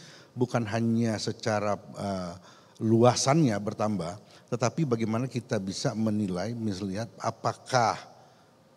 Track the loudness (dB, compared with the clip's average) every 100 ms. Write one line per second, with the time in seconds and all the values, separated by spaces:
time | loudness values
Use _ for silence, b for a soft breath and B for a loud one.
0 | B B B -2 0 0 0 0 2 2
1 | 2 0 -4 -4 -2 0 0 -2 -6 -8
2 | -4 -4 -6 -12 B B B -4 2 6
3 | 6 6 4 4 4 2 -4 -2 -2 -2
4 | -4 -8 B B -8 -2 -2 0 0 0
5 | 0 -2 -4 -6 -4 -4 -2 -4 -4 0
6 | 0 0 -2 -2 -4 -4 -4 -4 -4 -6
7 | -8 -6 -6 -4 -6 -6 0 2 4 0
8 | -8 -20 B B B _ _